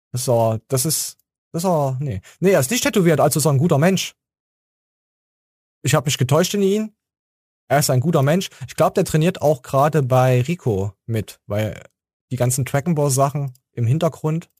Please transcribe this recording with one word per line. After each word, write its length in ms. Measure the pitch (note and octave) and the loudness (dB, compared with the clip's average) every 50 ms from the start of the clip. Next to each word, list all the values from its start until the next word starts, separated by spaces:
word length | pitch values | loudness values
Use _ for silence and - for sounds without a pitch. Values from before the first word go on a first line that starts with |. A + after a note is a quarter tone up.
| _ _ | _ _
Das 100 | - B2+ | -10 -6
ist 60 | - C3+ | -2 0
aber, 320 | A#2+ A#2 A2+ A2+ A2 A2 _ - | 2 2 2 0 -2 -4 _ -4
das 180 | C3+ B2+ C3 | -4 -2 -2
ist, 320 | D#3+ C#3+ - - - - _ _ _ _ _ _ _ | -2 -4 -4 -6 -8 -12 _ _ _ _ _ _ _
das 120 | - E3+ F3+ | -8 -4 -2
ist 20 | F#3+ | 0
aber, 280 | F3 D3+ C#3 C3+ C3 B2 | 0 0 0 -2 -2 -4
nee. 200 | D3+ C3+ F#2+ F2+ - - - - | -6 -6 -6 -8 -10 -12 -8 -2
Nee, 140 | D#3+ G3 | 2 2
er 80 | F#3+ D3+ | 2 2
ist 100 | B2+ - | 2 0
nicht 140 | A#3 A#3+ - | -2 -2 -2
tätowiert, 340 | C4+ - G#3+ E3+ E3+ D3+ C#3 | 0 2 2 4 4 4 4
also 200 | B2+ D3+ - D#3 | 2 2 2 2
ist 40 | C3+ | 0
er 40 | D#3+ | 2
ein 60 | C#3 B2 | 2 2
guter 200 | D3+ F3+ D#3 C3+ | 2 2 2 2
Mensch. 360 | D#3 F#3+ F#3+ F3+ - - - _ _ _ _ _ _ _ _ _ _ _ _ _ _ _ _ _ _ _ _ _ _ _ _ _ _ _ _ _ _ _ _ _ | 2 2 2 0 -4 -8 -12 _ _ _ _ _ _ _ _ _ _ _ _ _ _ _ _ _ _ _ _ _ _ _ _ _ _ _ _ _ _ _ _ _
Ich 120 | - B2+ C#3+ | -4 0 0
hab 120 | D3+ - | 0 0
mich 120 | D3+ - - | -2 -2 -2
getäuscht 360 | C3 - C#3+ D#3+ F#3 - - | 0 2 2 2 2 0 0
in 80 | G3+ | 0
ihn. 300 | G3 F#3+ G3+ G#3+ A3 G#3+ _ _ _ _ _ _ _ _ _ _ _ _ _ _ _ - | 0 2 0 0 -2 -6 _ _ _ _ _ _ _ _ _ _ _ _ _ _ _ -2
Er 120 | C3+ D3 | 0 0
ist 100 | C#3+ - | 2 2
ein 100 | C3 B2+ | 0 0
guter 220 | B2 E3+ E3 D3 | 0 2 2 2
Mensch. 260 | C3+ C#3+ E3 G3 F#3+ - - - B2+ | 2 2 0 0 -2 -6 -12 -18 -18
Ich 100 | - - | -8 -2
glaub, 180 | - D#3 F#3 - | 0 0 2 2
der 100 | G#3 F3+ | 0 -2
trainiert 380 | - - D#3 D#3 F3+ F3+ - | 0 0 0 0 0 0 0
auch 200 | F#3+ D#3 D3+ - | 0 0 0 0
gerade 400 | - - - C3+ C#3+ D#3 E3 D#3 | -4 -2 0 2 2 2 2 0
bei 380 | C3 A#2+ B2+ B2+ B2+ C3 B2+ B2 | 0 2 2 4 4 4 2 2
Rico 500 | B2 D#3 F3 - - B2+ G2+ F#2+ G2 G#2 - _ _ | 0 -2 -4 -4 -2 -2 -2 -2 -2 -4 -8 _ _
mit, 340 | - A2+ - - - - _ _ | -6 -6 -6 -6 -8 -12 _ _
weil 360 | - G2+ G#2+ G#2+ G2+ - - - - _ _ _ _ _ _ _ - | -6 -4 -4 -4 -4 -8 -12 -18 -20 _ _ _ _ _ _ _ -8
die 60 | B2+ | -4
ganzen 280 | B2 A#2+ B2 - C#3+ B2 | -2 -2 -2 -2 -2 -4
Dragon 300 | - - C#3+ C3+ F3 E3 | -2 -4 -4 -2 -2 -2
Ball 160 | D3 C#3+ C#3+ | 0 0 0
Sachen 420 | B2+ C#3 C3+ C#3 - D3 C#3+ C3 - _ _ _ | 0 0 0 0 -2 -4 -8 -8 -10 _ _ _
im 140 | - - A#2 A2+ | -6 -4 -2 0
Hintergrund. 600 | C#3 D#3+ E3+ D#3 - - - D#3 D#3 E3+ - _ _ | 0 0 0 -2 -4 -4 -6 -4 -4 -4 -8 _ _